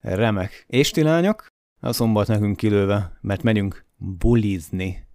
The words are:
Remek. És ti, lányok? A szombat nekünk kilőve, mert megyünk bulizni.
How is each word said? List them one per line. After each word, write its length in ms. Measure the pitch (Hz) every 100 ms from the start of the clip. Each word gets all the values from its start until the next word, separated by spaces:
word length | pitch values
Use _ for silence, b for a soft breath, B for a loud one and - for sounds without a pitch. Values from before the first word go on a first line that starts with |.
Remek. 640 | - 95 113 104 98 - _
És 240 | 120 147
ti, 100 | -
lányok? 460 | 156 165 185 214 - _ _ _
A 120 | 117
szombat 360 | 117 113 107 104
nekünk 280 | 107 104 98
kilőve, 640 | 107 101 98 101 92 -
mert 220 | - 98
megyünk 420 | 117 104 98 - _ _
bulizni. 1080 | 95 92 113 120 104 95 78 92 92 87 -